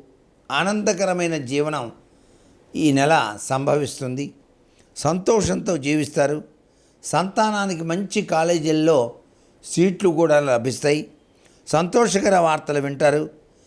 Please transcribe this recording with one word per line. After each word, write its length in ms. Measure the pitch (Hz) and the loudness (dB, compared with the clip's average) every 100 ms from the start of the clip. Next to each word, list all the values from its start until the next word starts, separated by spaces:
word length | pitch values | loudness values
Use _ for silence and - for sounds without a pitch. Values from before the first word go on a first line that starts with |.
| - _ _ _ - | -18 _ _ _ -6
ఆనందకరమైన 880 | 139 180 214 208 185 190 180 170 160 | -2 -2 0 -2 0 0 0 -2 -4
జీవనం 560 | 123 143 151 151 117 - _ _ _ _ _ _ _ - | -4 -2 -2 -4 -8 -14 _ _ _ _ _ _ _ -2
ఈ 160 | 151 | 2
నెల 460 | 139 143 160 113 104 | 4 4 2 0 -6
సంభవిస్తుంది, 920 | - 131 139 147 131 - 131 127 143 - _ _ _ _ _ - | -6 -4 0 0 -2 -6 -8 -8 -10 -12 _ _ _ _ _ -4
సంతోషంతో 800 | 143 180 190 226 170 185 170 170 | -2 -2 0 2 2 -2 -2 -4
జీవిస్తారు, 680 | 135 151 143 - 143 151 - _ _ _ _ _ | 0 -2 -2 0 0 -2 -8 _ _ _ _ _
సంతానానికి 800 | - 151 185 196 214 208 196 165 | -4 -2 -2 0 0 0 -2 -4
మంచి 380 | 165 170 196 214 | -4 -4 -4 -4
కాలేజీల్లో 920 | 160 160 165 175 156 156 156 151 117 - _ _ _ _ | -2 0 2 0 0 2 4 4 2 -4 _ _ _ _
సీట్లు 440 | - - 185 180 185 | -6 2 2 2 0
కూడా 320 | 156 165 147 | 2 4 4
లభిస్తాయి, 680 | 143 120 120 110 147 151 - _ _ _ _ _ - | 4 0 0 -2 0 0 -2 _ _ _ _ _ -2
సంతోషకర 680 | 151 175 240 226 190 208 185 | 0 2 2 2 2 2 4
వార్తలు 420 | 165 151 151 147 | 4 0 -2 -4
వింటారు, 500 | 139 139 151 147 156 - _ _ | -2 0 2 2 -2 -10 _ _